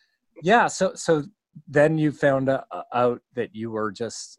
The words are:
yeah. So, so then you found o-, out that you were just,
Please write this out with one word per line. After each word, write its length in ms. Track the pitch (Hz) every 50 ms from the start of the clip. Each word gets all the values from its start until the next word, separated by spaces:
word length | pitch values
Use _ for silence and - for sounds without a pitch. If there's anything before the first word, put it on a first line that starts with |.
| _ _ _ _ _ _ _ - 147
yeah. 240 | 180 220 240 196 143
So, 260 | - - 185 185 -
so 280 | - - - 165 151 139 - - _ _ _ - - - -
then 300 | 131 147 147 156 160 156
you 140 | 151 151
found 380 | 135 - - 143 135 135 135 135
o-, 140 | 135 131 - - - 90 - - -
out 280 | 120 123 120 120 120 _ _ -
that 200 | 123 110 95 101
you 160 | 110 113 113
were 200 | 110 107 107 107
just, 460 | 98 - 117 110 - - - - -